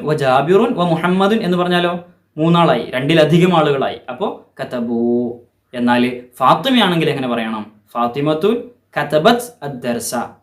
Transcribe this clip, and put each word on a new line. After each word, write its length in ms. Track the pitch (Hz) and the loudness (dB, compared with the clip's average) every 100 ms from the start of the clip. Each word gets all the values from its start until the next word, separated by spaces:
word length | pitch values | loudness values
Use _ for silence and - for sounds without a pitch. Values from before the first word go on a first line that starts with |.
വ 120 | 151 | 0
ജാബിറുൻ 560 | 147 135 131 156 202 247 | 0 2 2 4 2 2
വ 120 | 170 | 0
മുഹമ്മദുൻ 540 | 175 165 190 185 202 226 | 0 0 0 2 2 0
എന്ന് 160 | 180 175 | 0 0
പറഞ്ഞാലോ 340 | 175 175 175 180 - _ _ 151 | 0 0 0 -4 -10 _ _ -2
മൂന്നാളായി, 480 | 165 170 160 120 - | 2 4 4 2 -2
രണ്ടിലധികം 640 | 127 143 165 147 165 185 | -4 2 4 4 4 4
ആളുകളായി. 440 | 170 147 135 104 92 - | 4 2 0 -2 -6 -10
അപ്പോ 180 | 123 220 - - | -8 -8 -8 -16
കതബു. 500 | - 135 123 117 117 120 120 120 - _ _ _ | -14 -10 -6 -4 -2 0 0 -2 -8 _ _ _
എന്നാൽ 280 | 123 123 123 123 - - | -4 0 2 0 -4 -14
ഫാത്തിമയാണെങ്കിൽ 760 | - 131 170 269 247 190 165 151 | -2 2 2 2 2 2 2 0
എങ്ങനെ 180 | 139 127 | -2 -4
പറയണം? 360 | 117 113 110 104 _ _ | -4 -4 -8 -10 _ _
ഫാത്തിമത്തുൻ 680 | 120 120 143 151 156 202 240 - _ _ | -4 -4 -2 -2 0 0 -2 -6 _ _
കതബത് 560 | 151 147 208 202 240 - - | -8 -2 2 4 2 -2 -12
അദ്ദർസ. 520 | 143 127 123 120 - 120 104 - | -12 -8 -6 -6 -6 -6 -8 -14